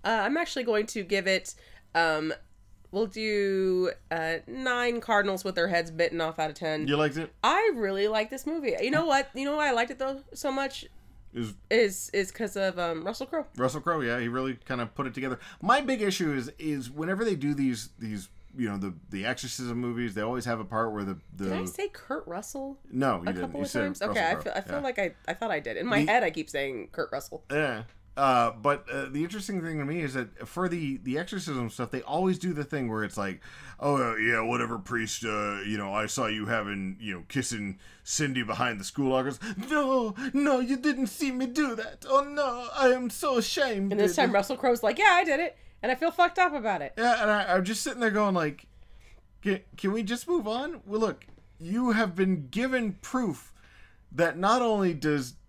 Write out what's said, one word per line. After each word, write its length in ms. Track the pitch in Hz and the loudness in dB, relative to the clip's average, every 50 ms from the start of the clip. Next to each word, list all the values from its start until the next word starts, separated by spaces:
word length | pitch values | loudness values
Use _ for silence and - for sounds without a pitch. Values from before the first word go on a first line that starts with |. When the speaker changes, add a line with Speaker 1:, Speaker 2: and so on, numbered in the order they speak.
| - | 2
Speaker 1:
Uh, 180 | 190 226 220 196 | 2 2 2 2
I'm 120 | 220 277 | 2 2
actually 280 | 330 339 - - 285 247 | 0 0 -2 -2 -4 0
going 220 | 233 214 214 214 | 2 2 2 2
to 160 | 220 - 220 196 | 0 -4 -6 -2
give 220 | - 202 196 185 | 0 0 0 2
it, 280 | 190 190 185 - - - - - - - - - - - | 2 2 2 0 -4 -14 -14 -20 -20 -20 -20 -20 -2 2
um, 380 | 165 170 160 156 151 156 160 139 - - - - - - - - _ - - | 4 4 4 4 2 0 -2 -4 -6 -10 -20 -20 -20 -20 -20 -20 _ -18 -6
we'll 140 | - 196 226 | -2 -2 -2
do, 840 | 208 - 220 220 220 208 202 202 196 196 190 190 185 185 180 185 175 - - - - | -2 -2 -4 -2 0 2 2 2 2 2 2 2 2 2 2 2 0 -2 -6 -8 -4
uh, 280 | 160 165 160 160 165 160 - | -4 -2 0 -2 -2 -4 -6
nine 540 | - - 262 262 254 247 240 240 240 240 233 | -8 -8 -4 -2 -2 0 2 0 0 0 -2
cardinals 440 | - - 220 202 202 202 190 180 - | 0 2 4 4 4 2 0 -2 -4
with 100 | 190 185 | -4 0
their 140 | 175 170 196 | 0 2 2
heads 220 | 175 170 170 165 | 2 0 0 0
bitten 300 | 160 160 170 - - 165 | 0 0 0 2 2 0
off 180 | 160 160 165 - | -2 -2 0 -2
out 120 | 156 156 | -4 -4
of 60 | 147 | -4
ten. 300 | - 180 156 156 156 156 | -4 -4 -2 -2 0 0
Speaker 2:
You 100 | 135 143 | 2 2
liked 200 | 147 151 147 131 | 4 2 2 2
it? 160 | 156 165 - - - | -2 -6 -6 -6 0
Speaker 1:
I 300 | - 233 311 381 453 440 330 | 2 4 4 6 4 2 2
really 320 | 240 214 196 196 196 202 208 | 2 0 0 0 2 0 2
liked 220 | 220 214 214 220 | 2 0 0 -2
this 160 | 262 262 - | -6 -6 -4
movie. 280 | 294 320 339 285 240 175 - | -4 -4 -2 0 -2 0 0
You 100 | 202 247 | 0 2
know 160 | 294 311 330 | 2 2 4
what? 220 | 320 277 277 269 277 - | 4 4 2 2 0 -6
You 100 | 262 269 | -4 -2
know 120 | 285 294 | -2 0
why 120 | 302 302 285 | 2 2 2
I 40 | |
liked 180 | 254 233 240 247 | 2 2 0 -2
it, 80 | 269 240 | -2 -4
though, 240 | 269 269 277 269 - - - | -4 -4 -4 -6 -10 -16 -14
so 160 | - - 285 | -6 -4 -2
much? 340 | 269 269 277 269 - - - - - - - - - - - - - | -2 -2 -2 -4 -6 -10 -16 -16 -20 -20 -20 -20 -20 -20 -20 -12 -6
Speaker 2:
Is 200 | 120 117 107 95 - - - | -6 -6 -6 -8 -14 -2 2
Speaker 1:
Is, 400 | - 226 233 202 190 - - - | 4 6 6 4 2 -4 -10 -4
is 180 | - 196 190 190 | -2 -2 -2 -2
'cause 260 | - - 233 196 196 | -4 -6 -6 -4 -2
of, 220 | 202 196 190 185 180 | 0 0 0 0 0
um, 260 | 175 170 165 160 165 | -2 -2 -2 -2 -4
Russell 220 | 190 226 - 269 | -6 -6 -6 -8
Crowe. 200 | 247 - 320 285 - - | -4 -4 -4 -4 -6 -4
Speaker 2:
Russell 240 | - 127 131 - 151 | 0 0 0 0 0
Crowe, 200 | - 175 170 156 | -2 0 0 0
yeah, 200 | 135 117 120 123 | 0 0 0 0
he 80 | 117 120 | -2 -2
really 260 | 120 131 131 135 127 - - | -2 -2 -2 -2 -4 -6 -6
kind 140 | - 135 123 | -6 -4 -4
of 140 | 120 107 - | -4 -6 -4
put 120 | - 139 | -6 -6
it 80 | 131 117 | -6 -4
together. 240 | 131 131 135 127 - - - - - | -4 -4 -4 -4 -6 -8 -20 -16 -6
My 200 | - 196 247 285 | 4 4 4 4
big 220 | 285 254 262 220 | 4 2 0 2
issue 300 | 214 202 190 - 180 156 | 2 0 2 2 0 0
is, 200 | 143 131 120 143 - - | 0 0 -2 -4 -10 -8
is 320 | 156 156 147 139 127 123 | -4 -4 -4 -4 -6 -8
whenever 340 | 135 147 160 175 190 190 233 | -6 -6 -2 -2 0 0 0
they 120 | 226 190 | 0 0
do 180 | 147 135 147 147 | 0 0 0 0
these, 360 | 139 139 131 123 110 - - - - | 2 2 0 0 -2 -6 -12 -12 -10
these, 300 | 117 110 107 101 95 - - - - - - | -8 -6 -6 -6 -8 -10 -18 -20 -20 -16 -6
you 120 | 135 120 107 | -4 -2 -2
know, 80 | 101 98 | -2 -2
the, 140 | 98 98 87 78 - - | -4 -4 -6 -8 -12 -8
the 140 | 104 95 98 | -6 -4 -2
exorcism 540 | 117 127 123 - 123 - - 127 120 117 120 | -2 -2 -4 -6 -8 -8 -6 -6 -4 -4 -2
movies, 360 | 123 120 120 117 120 117 95 | -2 -2 -2 -2 -4 -4 -2
they 60 | 107 | -2
always 220 | 107 117 123 123 117 | -2 -2 -2 -4 -2
have 120 | 123 117 110 | -2 -4 -4
a 40 | 107 | -4
part 280 | 95 113 110 113 113 | -4 -2 -2 -2 0
where 120 | 107 104 101 | -2 -4 -4
the, 120 | 98 95 78 - - - | -4 -6 -8 -10 -18 -8
the 80 | 95 98 | -6 -4
Speaker 1:
Did 80 | 95 95 | -2 -2
I 100 | 95 92 | -2 -4
say 240 | 90 - - 403 392 | -4 -6 -6 -6 -6
Kurt 380 | - - - - 262 311 - | -8 -12 -8 -6 -6 -6 -6
Russell 500 | - 160 190 214 - - 277 269 277 277 - - - | -8 -10 -10 -10 -8 -10 -8 -8 -8 -10 -14 -16 -6
Speaker 2:
No, 280 | - 127 139 135 110 87 | -2 2 2 2 2 0
you 40 | |
Speaker 1:
a 40 | 85 | -2
Speaker 2:
didn't. 140 | 95 92 90 | -4 -4 -2
Speaker 1:
couple 200 | 87 85 - - | -4 -4 -4 -6
Speaker 2:
You 40 | 95 | -6
Speaker 1:
of 60 | - | -2
Speaker 2:
said 100 | - - | -2 0
Speaker 1:
times? 180 | - - - - | 0 0 -2 -2
Speaker 2:
Russell 100 | 294 - | -4 -2
Speaker 1:
Okay, 180 | 202 220 170 160 | 0 0 2 2
I 40 | 180 | 0
Speaker 2:
Crowe. 80 | 156 | 0
Speaker 1:
feel, 100 | 151 202 - | -2 -4 -4
I 40 | - | -4
feel 160 | 196 - - 285 | -6 -4 -6 -4
Speaker 2:
Yeah. 40 | |
Speaker 1:
like 160 | 285 262 247 - | -4 -2 -2 0
I, 160 | 196 170 - - _ - | -2 -2 -4 -6 _ -6
I 40 | 175 | -6
thought 160 | - 233 220 | -4 -2 -2
I 80 | 180 151 | -2 -2
did. 160 | 143 117 110 - | -2 -4 -4 -4
In 80 | 175 | -2
my 140 | 240 220 156 | 2 2 2
Speaker 2:
The 60 | 147 165 | 4 6
Speaker 1:
head, 100 | 214 247 226 | 4 4 4
I 60 | 170 | 2
keep 200 | 143 165 156 - | 0 -2 -8 -4
saying 380 | - 143 139 135 131 110 95 - | -2 -2 -2 -2 -4 -6 -8 -8
Kurt 200 | - - 151 - | -6 -6 -4 -4
Russell. 320 | - 139 - - - - - - | -4 -8 -8 -8 -14 -16 -10 -4
Speaker 2:
Yeah. 340 | 139 151 156 139 120 107 113 113 - - - - - | 0 0 0 0 -2 -4 -8 -12 -16 -20 -20 -12 -2
Uh, 360 | 135 139 135 131 123 120 113 | 2 4 6 6 6 4 4
but, 360 | 107 110 104 143 143 143 - - | 0 0 0 0 0 0 -2 -6
uh, 160 | 120 139 135 | -6 -6 -6
the 160 | 131 131 147 160 | -4 -4 -4 -4
interesting 380 | 170 196 214 185 - 202 185 | -4 -4 -8 -6 -4 -4 -4
thing 160 | 165 165 160 151 | -4 -4 -4 -4
to 80 | 139 | -4
me 160 | 139 156 175 | -2 -2 -2
is 100 | 160 139 | -4 -2
that 340 | 127 131 120 101 - - 120 | -2 -4 -6 -6 -8 -14 -16
for 220 | - - 175 180 180 | -8 -4 -2 0 0
the, 300 | 170 170 156 139 135 127 | 0 -2 -2 -4 -4 -4
the 180 | 98 131 127 | -4 -2 -2
exorcism 540 | 151 175 180 214 190 156 160 143 127 120 113 | -2 -2 -4 -6 -6 -4 -4 -2 -2 -2 -4
stuff, 200 | - - 123 - | -4 -6 -6 -4
they 120 | - 131 | -4 -6
always 360 | - - 143 165 185 190 185 180 | -4 -2 0 2 2 2 2 2
do 140 | 175 185 | 0 -2
the 100 | 170 147 | -2 -2
thing 280 | 143 139 - 147 127 117 | -4 -4 -4 -4 -2 -2
where 140 | 110 107 107 | -2 -2 -4
it's 120 | 101 - | -4 -2
like, 240 | 107 101 98 92 92 - - - - - - - - | -4 -4 -4 -4 -8 -14 -20 -20 -18 -18 -18 -12 -4
"Oh, 160 | - 143 143 | 0 0 2
uh, 200 | 135 127 117 110 | 2 2 0 0
yeah, 260 | 110 107 117 117 113 | 0 2 4 4 2
whatever, 360 | 113 117 120 120 120 113 117 110 | 2 2 0 0 0 -2 -4 -6
priest, 460 | 95 - 123 117 113 107 - - 117 | -6 -4 -2 -2 -2 -2 -4 -6 -4
uh, 360 | 110 107 107 104 101 101 101 98 | -2 -2 -2 -2 -2 -4 -4 -4
you 140 | 104 107 104 | -4 -4 -4
know, 160 | 101 98 98 | -4 -2 -2
I 100 | 107 107 | -2 -2
saw 220 | 107 - - 120 | -2 -2 -2 0
you 180 | 110 107 107 107 | 0 0 -2 -2
having, 540 | 101 117 110 104 101 101 98 95 95 95 98 | 0 0 -2 -2 -2 -4 -4 -4 -6 -6 -8
you 140 | 110 104 95 | -8 -8 -8
know, 100 | 87 85 - | -8 -8 -4
kissing 500 | - 135 123 - 120 110 104 98 92 - - - - - _ | -4 -4 -2 -2 -4 -6 -6 -8 -8 -10 -14 -20 -20 -20 _
Cindy 380 | - - - 151 139 131 127 | -6 -2 0 0 0 0 -2
behind 360 | 120 107 107 - 127 123 113 101 | -2 -2 0 0 0 0 -2 -4
the 60 | 95 | -8
school 280 | - - - 139 131 | -8 -2 0 2 2
lockers." 280 | 131 131 127 139 143 - - 226 202 185 226 262 | 2 2 2 0 -4 -6 -8 -8 -6 -8 -4 0
"No, 440 | 311 302 285 262 262 262 233 220 190 208 269 262 - | 0 2 2 2 2 2 2 0 -4 -4 -6 -2 0
no, 260 | 277 285 294 269 247 | 2 2 4 4 2
you 160 | 247 233 277 | 2 0 0
didn't 300 | 254 254 302 277 247 269 | 2 2 0 2 2 -2
see 260 | 202 - - 302 269 | -2 -2 -2 -2 -2
me 140 | 254 254 262 | 0 -2 -2
do 280 | 247 240 311 302 262 226 | 0 0 0 0 0 0
that. 300 | 220 220 226 - - - | -4 -6 -8 -10 -14 -2
Oh, 160 | - 269 277 | 4 4 4
no, 460 | 277 285 285 294 285 262 240 247 247 233 - | 4 4 -2 0 0 0 0 -4 -6 -6 0
I 120 | 294 269 254 | 4 6 6
am 200 | 254 254 247 233 | 6 4 0 -6
so 300 | - - - - - 233 | -6 -2 0 2 2 2
ashamed." 540 | 226 - - - 240 233 226 196 196 196 | 2 0 0 0 0 0 0 0 0 0
Speaker 1:
And 60 | 202 208 | 2 4
this 160 | 196 185 175 | 4 4 6
time, 160 | - 269 247 | 4 4 6
Russell 260 | 220 202 196 - 262 254 | 4 4 2 2 -2 2
Crowe's 240 | - 254 240 233 | 4 2 4 4
like, 160 | - 208 - - | 4 2 2 6
"Yeah, 140 | 415 415 | 8 8
I 120 | 381 349 381 | 8 8 6
did 160 | 330 285 294 | 4 2 2
it, 160 | 349 - - - - - - - | 2 -2 -4 -10 -20 -20 -12 -4
and 80 | - 226 | 0 0
I 40 | 254 | 0
feel 160 | - 320 339 | 2 2 0
fucked 280 | 339 - 349 349 349 381 | 4 4 4 4 6 4
up 140 | 359 349 | 2 4
about 300 | 294 277 214 220 196 165 | 2 0 0 0 0 0
it." 100 | 143 - - 214 | -2 -6 -4 2
Speaker 2:
Yeah, 240 | 233 240 240 240 | 4 4 4 4
and 80 | 214 214 | 4 4
I, 240 | 214 208 190 170 175 | 4 2 4 4 4
I'm 100 | 190 180 | 4 4
just 160 | 190 220 202 | 2 -2 -2
sitting 200 | - 294 - 254 | -2 -4 -2 0
there 100 | 240 220 | 0 2
going, 240 | 196 214 208 202 190 | 4 4 4 4 4
like, 320 | 180 160 151 143 - - - - - - - - - - - - - _ - - - | 2 2 0 -2 -6 -18 -20 -20 -20 -20 -20 -20 -20 -20 -20 -20 -20 _ -20 -20 -6
"Can, 200 | - 208 190 190 - - - - | -2 0 0 0 -2 -14 -12 -2
can 140 | - 190 | -2 0
we 100 | 202 226 | 0 0
just 260 | 220 190 240 240 - - | -2 -2 -4 -4 -2 0
move 180 | 359 339 214 | 0 0 0
on?" 360 | 214 220 247 277 302 339 240 - | 0 -2 -2 -4 -6 -8 -10 -10
Well, 160 | 196 202 220 | -4 0 2
look, 240 | 226 202 151 - - - - - - - - - | 2 0 0 -4 -12 -20 -20 -20 -20 -20 -20 -14
you 340 | 165 170 196 233 254 240 | -6 -4 -2 0 2 4
have 220 | 220 220 226 196 165 | 4 4 2 2 2
been 340 | 180 190 190 185 160 139 127 | 2 4 4 2 0 -2 -4
given 440 | 135 202 247 262 254 254 233 208 190 - | -2 0 0 2 2 0 0 0 -4 -6
proof 540 | - - - 254 247 196 139 117 - - - - - - - - - - - - - - - | -10 -4 -2 0 0 0 -2 -4 -10 -20 -20 -20 -20 -20 -20 -20 -20 -20 -20 -20 -20 -10 0
that 220 | 127 170 165 - | 2 2 2 2
not 240 | 165 190 202 226 233 | 2 4 4 4 4
only 320 | 240 226 220 202 190 180 | 4 2 4 4 2 2
does 440 | 165 143 147 151 147 143 131 123 - - - | 0 2 0 2 2 2 0 -4 -10 -16 -20